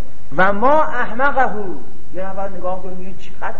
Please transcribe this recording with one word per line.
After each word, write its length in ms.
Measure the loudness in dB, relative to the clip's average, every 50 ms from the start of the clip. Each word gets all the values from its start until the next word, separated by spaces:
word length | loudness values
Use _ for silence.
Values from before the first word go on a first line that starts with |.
| 0 0 0 0 0 0 0
و 160 | 2 2 2
ما 300 | 2 2 2 2 2 2
احمقه، 680 | 0 0 0 -2 -2 0 0 0 0 0 2 0 0 0 0 0 0 0 0 0 0 0 0 0 0 0 0
یه 120 | 0 0
نفر 220 | -2 -2 -2 -2 -2
نگاه 340 | 0 0 0 0 0 0
کنیم 140 | 0 0 0
میگه 180 | 0 0 0 0 0
چقدر 380 | 0 0 0 0 0 0 0 0